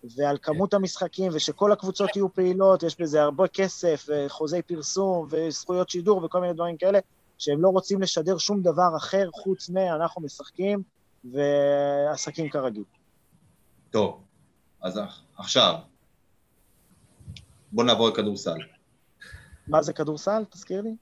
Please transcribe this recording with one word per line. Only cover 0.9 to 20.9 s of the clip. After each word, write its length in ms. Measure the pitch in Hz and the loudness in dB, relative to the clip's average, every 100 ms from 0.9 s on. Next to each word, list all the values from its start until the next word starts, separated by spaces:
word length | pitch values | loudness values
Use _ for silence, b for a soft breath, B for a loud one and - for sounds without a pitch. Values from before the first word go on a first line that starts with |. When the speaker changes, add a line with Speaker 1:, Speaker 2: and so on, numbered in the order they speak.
| - 180 - 190 156 | -4 -8 -4 -4 -2
Speaker 1:
ושכל 360 | - 147 208 | -4 0 2
הקבוצות 440 | 208 190 185 196 196 | 2 0 -2 -2 0
יהיו 180 | 190 | -2
פעילות, 500 | - 185 185 190 185 | 0 0 4 6 6
יש 180 | 165 - | 2 -4
בזה 200 | 165 151 | 0 2
הרבה 260 | 147 143 185 | 2 2 0
כסף, 580 | - 190 - 175 147 - | 2 -2 0 -2 -2 -2
וחוזי 520 | 147 143 - 156 170 | -4 -4 -4 -4 -4
פרסום, 680 | 165 170 143 - 196 180 151 | -4 -8 -6 -2 0 0 -2
וזכויות 600 | 156 165 143 - 180 180 | -2 -2 -4 -4 -2 0
שידור, 340 | 180 175 196 | 0 2 2
וכל 180 | 165 185 | 2 -2
מיני 120 | 180 | -2
דברים 240 | 165 170 165 | -2 -4 0
כאלה, 220 | 185 202 - _ _ _ | 2 2 -2 _ _ _
שהם 200 | - 147 | -2 4
לא 80 | 185 | 4
רוצים 320 | 190 - 196 | 4 0 -2
לשדר 360 | 185 - 156 180 | 0 0 0 -2
שום 240 | - 208 | 0 2
דבר 360 | 175 151 180 160 | 2 4 2 2
אחר, 320 | - 190 190 | -2 0 -2
חוץ 360 | - 190 190 - | -4 -4 -4 -2
מ-, 80 | 180 | -2
"אנחנו 440 | 185 156 165 - | 0 0 -2 -4
משחקים", 600 | 147 - 143 - 190 208 185 _ _ _ | -12 -12 -18 -4 -2 -2 -4 _ _ _
ועסקים 1300 | 123 127 143 143 143 143 143 143 143 147 - 147 156 | -8 -2 2 4 4 2 2 0 0 -2 -6 -6 -4
כרגיל. 340 | 147 131 107 101 _ _ _ _ _ _ _ _ _ _ | -2 -4 -6 -14 _ _ _ _ _ _ _ _ _ _
Speaker 2:
טוב, 320 | 113 95 - _ _ _ _ _ _ | -2 0 -4 _ _ _ _ _ _
אז 160 | 92 107 | -8 -6
עכ-, 240 | 101 - _ - | -10 -14 _ -16
עכשיו, 380 | - 131 104 82 - _ _ _ _ _ _ _ _ _ _ _ _ _ - - - _ _ | -2 4 4 2 -10 _ _ _ _ _ _ _ _ _ _ _ _ _ -18 -18 -20 _ _
בוא 120 | 107 | 0
נעבור 260 | 120 110 113 | 2 4 4
לכדורסל. 480 | 107 104 95 92 82 - _ _ _ _ _ B B B B - | 2 -2 -2 -4 -6 -10 _ _ _ _ _ B B B B 2
Speaker 1:
מה 140 | 156 | 2
זה 120 | 156 | 2
כדורסל? 500 | - 151 151 - 214 208 | -4 -4 -2 -2 -2 -4
תזכיר 320 | - - 185 | -12 -8 -6
לי. 140 | 220 | -6